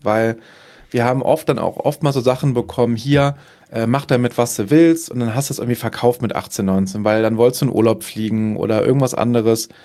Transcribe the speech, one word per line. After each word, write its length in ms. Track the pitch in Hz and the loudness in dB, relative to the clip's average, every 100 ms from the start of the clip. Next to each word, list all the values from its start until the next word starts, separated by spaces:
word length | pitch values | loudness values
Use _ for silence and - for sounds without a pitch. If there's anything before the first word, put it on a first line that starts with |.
weil 360 | 104 107 113 113 - - - - - | -2 0 0 -4 -12 -20 -20 -20 -6
wir 120 | 123 | -2
haben 180 | 120 131 | 0 0
oft 260 | - 156 - | 0 0 2
dann 100 | 143 | 0
auch 180 | 87 - | 0 -2
oftmals 360 | - 147 147 | -4 0 -2
so 60 | 135 | 0
Sachen 340 | 120 131 143 | 0 0 0
bekommen, 420 | 120 117 - 120 117 | 0 -2 0 0 0
hier, 400 | 135 143 143 139 - _ _ | 0 2 2 -2 -14 _ _
äh, 140 | 113 113 | -4 0
mach 200 | 135 139 | -2 0
damit, 320 | 127 123 - | 0 0 0
was 160 | 120 - | -2 -2
du 140 | 101 | 2
willst, 400 | 151 165 165 - | 4 4 2 -2
und 80 | 123 | -6
dann 140 | 117 | -4
hast 160 | 117 143 | -4 -4
du 40 | |
es 40 | 131 | -6
irgendwie 160 | 120 120 | -4 -2
verkauft 460 | 113 - 120 120 | -4 0 0 0
mit 120 | 110 - | -4 -6
achtzehn, 300 | - - 98 | -8 -4 0
neunzehn, 360 | 95 95 104 | 0 -2 -2
weil 200 | 104 110 | 0 2
dann 140 | 110 113 | 2 2
wolltest 260 | 120 123 | 2 2
du 40 | 139 | -2
in 60 | |
Urlaub 320 | - 113 110 | 2 2 0
fliegen 520 | - 107 110 110 107 107 | -4 -6 -4 -2 -2 -2
oder 280 | 104 107 | -2 0
irgendwas 300 | 104 135 131 | 2 2 0
anderes, 540 | - 117 120 113 113 - - | 0 0 2 2 0 -2 -16